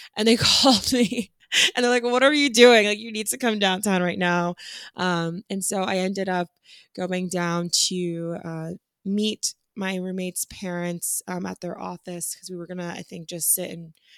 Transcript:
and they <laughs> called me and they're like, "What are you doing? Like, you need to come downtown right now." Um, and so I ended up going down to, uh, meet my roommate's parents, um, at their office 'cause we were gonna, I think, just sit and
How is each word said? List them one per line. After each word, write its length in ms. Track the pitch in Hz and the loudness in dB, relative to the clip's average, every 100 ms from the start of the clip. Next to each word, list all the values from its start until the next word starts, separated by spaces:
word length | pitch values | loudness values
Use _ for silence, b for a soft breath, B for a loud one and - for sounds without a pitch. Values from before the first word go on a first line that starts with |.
| B - | B 0
and 100 | 226 | 4
they 100 | 233 | 4
<laughs> 0 | |
called 560 | - - 269 214 - | 4 4 6 4 4
me 380 | 247 233 240 190 _ B B B | 2 2 0 -6 _ B B B
and 100 | - | 2
they're 60 | 240 | 2
like, 120 | 247 | 2
"What 200 | 240 247 | 2 4
are 120 | 277 | 4
you 160 | 294 285 | 6 4
doing? 360 | 226 247 233 208 | 8 10 10 6
Like, 120 | 208 | 0
you 140 | 226 | -6
need 160 | 214 208 | -6 -6
to 100 | 254 | -2
come 200 | 240 214 | 0 2
downtown 440 | 196 185 208 185 | 0 0 0 2
right 160 | 175 190 | 2 0
now." 380 | 180 175 175 175 B B B - | 0 2 0 -4 B B B -4
Um, 480 | 180 170 165 170 - | -2 0 -2 -6 -8
and 160 | 196 | -6
so 180 | - 196 | -2 -2
I 160 | 185 190 | 0 0
ended 300 | 185 196 190 | -2 -2 -2
up 200 | 180 170 _ _ B B - | -2 -4 _ _ B B -8
going 320 | 180 185 185 | -4 -4 -2
down 420 | 175 175 170 175 - - | -2 -2 -2 -2 -2 -2
to, 500 | 180 175 165 165 170 | -2 -4 -6 -6 -8
uh, 260 | 165 160 160 - _ _ | -10 -10 -10 -12 _ _
meet 500 | 190 202 214 - - - _ - | -4 -2 -2 -2 -8 -10 _ -8
my 200 | 190 185 | -6 -4
roommate's 500 | 185 185 185 - - | -6 -6 -6 -6 -10
parents, 720 | - 185 175 175 175 - - - | -10 -8 -6 -6 -6 -6 -8 -6
um, 200 | 180 190 | -8 -8
at 140 | 185 | -8
their 200 | 175 170 | -10 -10
office 540 | 185 180 - 175 - | -12 -14 -12 -10 -10
'cause 160 | - - | -12 -14
we 60 | 180 | -14
were 100 | 170 | -12
gonna, 260 | 180 175 - | -10 -10 -10
I 60 | |
think, 260 | 170 175 160 | -14 -16 -12
just 260 | 175 - | -6 -2
sit 160 | - 175 | -2 -4
and 240 | 170 165 - b | -12 -16 -20 b